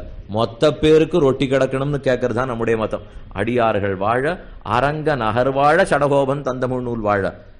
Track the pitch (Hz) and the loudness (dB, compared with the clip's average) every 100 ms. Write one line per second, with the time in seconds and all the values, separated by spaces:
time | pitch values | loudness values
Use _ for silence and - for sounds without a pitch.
0 | - - - 104 117 - 156 147 156 156 | -10 -16 -8 -4 -4 0 0 2 4 4
1 | 156 139 135 131 131 135 131 135 143 143 | 4 2 2 2 0 0 2 0 -2 -2
2 | 131 123 123 117 131 117 117 113 107 101 | 0 0 0 -2 -4 -2 0 0 -2 -4
3 | - - - 92 107 120 113 104 98 92 | -10 -18 -12 -6 -2 2 2 0 -2 -2
4 | 101 123 143 185 - - - 117 143 156 | 0 0 -2 -6 -12 -14 -2 0 0 0
5 | 151 135 110 117 127 135 147 170 190 147 | -2 0 0 2 0 2 4 4 4 2
6 | 143 139 135 143 135 127 127 127 123 117 | 2 2 2 -2 -4 -4 -4 -4 -4 -4
7 | 104 101 92 - - - | 0 0 0 -6 -18 -20